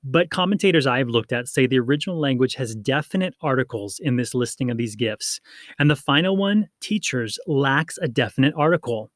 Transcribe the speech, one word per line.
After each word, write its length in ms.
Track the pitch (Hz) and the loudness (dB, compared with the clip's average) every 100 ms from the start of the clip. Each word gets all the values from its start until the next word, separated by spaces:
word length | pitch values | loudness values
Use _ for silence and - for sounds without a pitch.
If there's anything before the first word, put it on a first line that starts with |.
but 260 | 135 160 175 | 2 0 2
commentators 560 | - 185 208 196 165 135 | 0 0 2 4 4 4
I've 220 | 123 123 | 2 2
looked 240 | 117 110 | 0 0
at 160 | 123 123 | -4 -2
say 180 | - 131 | 0 4
the 140 | 131 | 4
original 400 | 120 147 196 170 | 2 0 -2 -2
language 340 | 139 127 127 | 0 2 0
has 220 | - 120 110 | 0 -8 -4
definite 580 | 101 139 - 190 185 - | -2 -2 0 -4 -4 -4
articles 580 | 151 131 127 110 101 - | 0 0 0 -6 -8 -6
in 160 | 139 123 | -2 -2
this 180 | 120 | -2
listing 360 | 127 120 - 127 | -2 -4 -4 -4
of 60 | 117 | -2
these 180 | 117 | -4
gifts. 460 | 107 113 107 - - _ - - - | -4 -4 -4 -8 -8 _ -20 -20 2
And 120 | 147 | 2
the 60 | 147 | 2
final 400 | - 143 185 196 | 2 2 2 0
one, 320 | 196 208 196 _ | 2 0 0 _
teachers, 580 | - 214 - 127 113 - - | -6 -4 -2 -4 -4 -8 -2
lacks 500 | 139 139 143 165 - | 0 2 0 -2 -6
a 60 | 151 | -4
definite 480 | 117 113 - 135 156 | -2 -2 2 2 4
article 540 | 151 170 - 113 110 | 2 2 -2 -6 -8